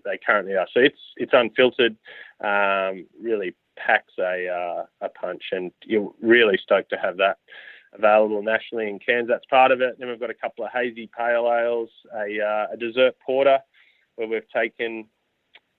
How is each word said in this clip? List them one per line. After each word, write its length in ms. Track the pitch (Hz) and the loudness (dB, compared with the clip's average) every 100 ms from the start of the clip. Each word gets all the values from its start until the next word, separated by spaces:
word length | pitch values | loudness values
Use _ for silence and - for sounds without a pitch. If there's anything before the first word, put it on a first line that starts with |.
they 140 | 101 98 | -8 -8
currently 300 | - 104 92 | -4 -4 -2
are. 140 | 95 90 | -4 -2
So 80 | 123 | 2
it's, 200 | 131 - - - | 2 0 -20 -10
it's 160 | 127 | 0
unfiltered, 640 | 135 113 - 127 - 117 110 - - - - | 2 2 2 2 4 0 0 -20 -20 -20 -10
um, 640 | 104 101 101 98 95 95 - - | -2 0 2 0 -2 -6 -12 -12
really 340 | 113 107 90 - _ - | -6 -4 -4 -10 _ -10
packs 360 | - 107 - - | 0 0 0 -6
a, 300 | 92 92 90 | -4 -4 -4
uh, 380 | 90 87 85 87 - | -6 -6 -8 -10 -10
a 40 | 95 | -12
punch, 340 | - 92 87 - | -8 -10 -8 -6
and 220 | 92 90 _ | -6 -6 _
you're 320 | - 107 98 - | -4 -2 -2 -4
really 360 | 113 120 110 95 | 4 6 6 2
stoked 280 | - 98 - | 2 0 0
to 60 | 95 | -4
have 200 | 95 90 | -4 0
that 200 | 95 - _ - - - _ | 0 0 _ -20 -20 -20 _
available 500 | 104 107 107 107 107 | 0 4 6 4 0
nationally 460 | 104 110 - 117 107 | -2 -4 -4 -6 -6
in 100 | 98 | -6
cans. 280 | - 120 117 | -2 -2 0
That's 160 | 113 - | -2 2
part 260 | 135 131 | 6 6
of 80 | 127 | 6
it. 180 | 127 113 | 0 -4
Then 100 | 127 | -10
we've 120 | 113 | -8
got 100 | 117 | -8
a 40 | |
couple 300 | 110 113 - | -8 -10 -8
of 60 | 107 | -8
hazy 380 | 123 120 113 113 | -4 -4 -6 -14
pale 380 | - 117 117 120 | -6 -2 0 2
ales, 380 | 117 117 117 117 _ - | 2 0 -2 -6 _ -14
a, 260 | 110 104 107 | -8 -6 -4
uh, 260 | 104 107 104 | -2 -2 -4
a 40 | 110 | -6
dessert 400 | 117 113 127 - | -6 2 2 2
porter, 340 | - 131 139 135 - _ _ _ _ | -4 2 4 2 0 _ _ _ _
where 140 | - 110 | -10 -6
we've 200 | 110 - | -6 -6
taken, 560 | 127 113 - 117 113 110 _ _ _ _ - _ | -4 -4 -4 -8 -8 -14 _ _ _ _ -20 _